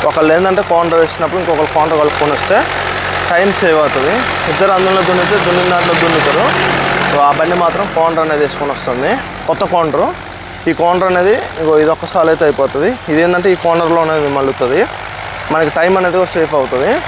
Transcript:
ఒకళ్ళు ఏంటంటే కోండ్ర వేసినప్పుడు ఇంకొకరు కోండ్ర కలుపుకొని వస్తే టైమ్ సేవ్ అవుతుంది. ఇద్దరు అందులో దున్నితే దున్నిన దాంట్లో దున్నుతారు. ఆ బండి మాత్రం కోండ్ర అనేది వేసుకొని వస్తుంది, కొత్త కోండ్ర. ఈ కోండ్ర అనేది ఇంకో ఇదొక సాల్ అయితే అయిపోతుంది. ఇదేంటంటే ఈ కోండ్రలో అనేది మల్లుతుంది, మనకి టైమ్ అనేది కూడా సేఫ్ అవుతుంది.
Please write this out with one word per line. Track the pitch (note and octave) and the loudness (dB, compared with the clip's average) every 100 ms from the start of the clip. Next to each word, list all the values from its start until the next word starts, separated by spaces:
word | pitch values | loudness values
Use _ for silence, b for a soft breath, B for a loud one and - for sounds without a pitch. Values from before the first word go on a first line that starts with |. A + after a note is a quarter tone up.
| D3 | 0
ఒకళ్ళు | D#3 D#3 | 2 2
ఏంటంటే | D#3+ F#3+ F#3+ - | 4 2 0 0
కోండ్ర | E3+ E3+ E3 | 0 2 2
వేసినప్పుడు | D#3+ - D#3+ F3+ | 0 0 -4 -2
ఇంకొకరు | E3+ D3+ C#3+ D#3 | 0 0 0 0
కోండ్ర | D#3+ D#3+ | 0 2
కలుపుకొని | D3+ - D3 C#3+ | 0 0 -2 -2
వస్తే | - G3+ - - - - - - - | 0 0 0 -4 -4 -4 -4 -4 0
టైమ్ | F3 G3 F#3 | 2 2 2
సేవ్ | F#3+ D#3 | 2 2
అవుతుంది. | D3 C#3 C#3 A3+ C4 - - | 2 0 0 0 -2 -4 -4
ఇద్దరు | D3 G3 | 0 2
అందులో | F#3 F#3 F#3+ F3 | 2 2 2 2
దున్నితే | F3+ F3+ G3+ F3+ | 0 0 0 2
దున్నిన | F3 F3+ | 0 2
దాంట్లో | F3 F3 E3 | 0 2 2
దున్నుతారు. | E3 D#3+ D3 D3 C#4 - - - - - - C#3+ C#3+ | 2 2 2 2 0 0 -2 -2 -2 -2 -2 2 2
ఆ | C#3+ | 2
బండి | D#3+ F3 | 0 2
మాత్రం | E3+ F3 G3+ E3 | 0 -2 -4 0
కోండ్ర | E3 E3 D#3 | 0 0 0
అనేది | D3 | 0
వేసుకొని | C#3+ - D3 | -2 -2 -6
వస్తుంది, | C3 - B2 D3 B3+ - - - | -4 -4 -2 -2 -2 -6 -8 -4
కొత్త | - G3 | -2 0
కోండ్ర. | F3+ D#3+ C#3+ A#3+ F4+ - - - - E3 | 0 0 0 -2 -4 -12 -16 -16 -6 -4
ఈ | D#3+ | 0
కోండ్ర | E3+ F3+ F#3 | 2 2 2
అనేది | F3+ F#3 B3+ - - | 2 2 0 -2 -4
ఇంకో | D#3+ D#3 | 2 4
ఇదొక | D#3 D#3+ E3 | 2 0 -2
సాల్ | F#3 E3 | 0 2
అయితే | D#3+ D#3 | 4 2
అయిపోతుంది. | C#3+ C3+ C#3 F3 B3+ - | 2 -2 0 -2 -2 -2
ఇదేంటంటే | D3+ E3+ F3+ F3 | 0 2 2 2
ఈ | F3+ | 0
కోండ్రలో | F3 E3+ E3 E3+ D#3+ | 0 0 2 2 2
అనేది | D#3 C#3+ C#3 | 0 0 0
మల్లుతుంది, | C3+ C3 B2 D3+ A#3+ - - - - - - | -2 -2 0 0 0 -4 -12 -12 -12 -10 -2
మనకి | D#3 D#3 D#3+ | 0 0 2
టైమ్ | F3 F#3+ | 2 2
అనేది | F3+ F3 | 2 0
కూడా | F3+ F3+ | 0 0
సేఫ్ | D#3+ D3+ | 0 0
అవుతుంది. | B2+ B2+ D#3+ D4+ | 0 0 0 -2